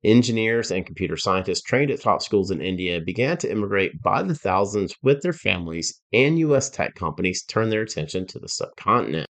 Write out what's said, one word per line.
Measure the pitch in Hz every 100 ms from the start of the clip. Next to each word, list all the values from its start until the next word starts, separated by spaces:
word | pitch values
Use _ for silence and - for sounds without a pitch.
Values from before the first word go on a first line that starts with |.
Engineers | 98 117 117 113 110 117 113
and | 92
computer | 92 - 95 80
scientists | 101 95 92 87
trained | - 123 143
at | -
top | 120 95
schools | - 104 95
in | 87
India | 85 92 90 85
began | 82 92 131 175
to | -
immigrate | 107 101 98 95 -
by | - 107
the | 190
thousands | 151 101 95 101 101 95 -
with | 131 143
their | 175
families, | 170 104 92 82 82 82 - _
and | 110 139 165
U | 156 139
S | -
tech | - - -
companies | 85 76 92 92
turned | - 117 113
their | 107
attention | 110 - 76 92 92
to | -
the | -
subcontinent. | - - - - 120 67 78 69